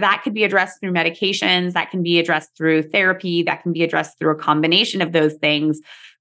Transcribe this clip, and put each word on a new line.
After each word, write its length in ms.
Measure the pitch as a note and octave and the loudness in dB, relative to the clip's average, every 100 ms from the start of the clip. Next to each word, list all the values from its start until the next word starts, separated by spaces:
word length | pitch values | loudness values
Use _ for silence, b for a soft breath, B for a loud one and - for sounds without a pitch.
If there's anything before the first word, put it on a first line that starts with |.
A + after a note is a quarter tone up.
that 180 | G3 G3+ | 0 0
could 120 | - G#3+ | -2 -2
be 80 | |
addressed 360 | G3+ G3 F#3 - | 0 2 0 -4
through 140 | G3 | -4
medications, 800 | F3 E3 E3+ F#3+ G3 F#3+ F3+ F3+ | -2 -2 -2 -4 -2 0 0 0
that 160 | F3+ - | -2 -4
can 140 | F#3+ | -2
be 160 | E3+ E3+ | 0 2
addressed 360 | E3+ D#3 - - | 2 -2 -4 -4
through 280 | D#3+ D#3+ | 0 2
therapy, 580 | D#3 G3+ F#3 F#3 F#3+ E3+ | 0 0 0 0 -2 -2
that 220 | E3+ D3 | -2 -2
can 100 | F3 | -4
be 80 | D#3+ | -2
addressed 380 | E3+ D#3+ D#3 - | 0 -2 -4 -2
through 140 | D#3+ | -2
a 60 | D#3 | 0
combination 600 | - D3+ D#3+ F3+ A3+ G3+ | 0 2 2 2 0 -2
of 100 | E3 | 0
those 220 | E3+ D#3 | 2 2
things. 480 | D#3 D3+ D3+ D#3 D3+ B B B B | 2 0 2 0 -2 B B B B